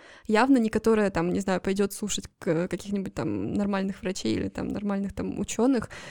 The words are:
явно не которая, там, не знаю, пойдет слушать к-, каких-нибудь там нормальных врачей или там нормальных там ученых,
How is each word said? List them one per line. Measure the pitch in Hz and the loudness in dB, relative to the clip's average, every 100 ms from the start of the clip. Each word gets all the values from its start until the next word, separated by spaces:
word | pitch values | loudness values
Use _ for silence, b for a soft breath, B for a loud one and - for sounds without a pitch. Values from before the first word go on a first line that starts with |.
| B B - | B B 0
явно | 214 262 262 | 4 6 6
не | 220 | 4
которая, | 214 226 220 202 | 2 4 4 4
там, | 180 175 | 2 0
не | 185 | 0
знаю, | 196 185 | 0 0
пойдет | - 196 202 | 0 0 0
слушать | - 202 - - _ | -2 -6 -6 -8 _
к-, | - 160 180 | -2 0 0
каких-нибудь | 190 202 202 196 | -6 -4 -4 -4
там | - - - - | -4 -2 -2 -2
нормальных | 202 202 196 190 196 | -2 0 0 -2 -4
врачей | 185 196 220 | -6 -4 -2
или | - 196 | -2 -2
там | - - | -4 -6
нормальных | 202 202 196 196 | -4 -4 -4 -4
там | - 185 - | -6 -6 -4
ученых, | 202 - 247 254 - B B | -4 2 2 2 -2 B B